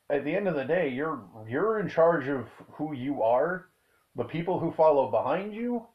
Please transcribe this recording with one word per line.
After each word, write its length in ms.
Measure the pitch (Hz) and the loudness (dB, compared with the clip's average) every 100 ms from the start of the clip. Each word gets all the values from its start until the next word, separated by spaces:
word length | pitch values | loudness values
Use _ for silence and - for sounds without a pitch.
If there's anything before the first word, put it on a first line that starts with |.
| - | -4
At 140 | 143 135 | -2 -2
the 100 | 180 | -2
end 120 | 202 | -2
of 80 | 151 | -2
the 100 | 123 | 0
day, 240 | 170 156 | 0 0
you're, 340 | 127 160 143 98 113 110 | -2 -4 -6 -10 -16 -6
you're 320 | 127 202 214 | -2 0 0
in 100 | 180 | 0
charge 380 | - 165 165 131 | 4 4 4 0
of 200 | 139 117 - - | -4 -6 -14 -18
who 200 | - 151 | -10 -8
you 280 | 143 131 139 | -6 -6 0
are. 440 | 110 123 156 180 - _ _ _ _ - | 2 2 2 -2 -10 _ _ _ _ -8
The 80 | |
people 360 | 113 160 170 175 | -6 -4 -2 -2
who 120 | 165 | -2
follow 380 | - 156 143 123 | 4 6 6 4
behind 440 | 113 123 165 208 | 0 0 -2 -4
you 320 | 214 240 240 226 | -6 -4 -4 -6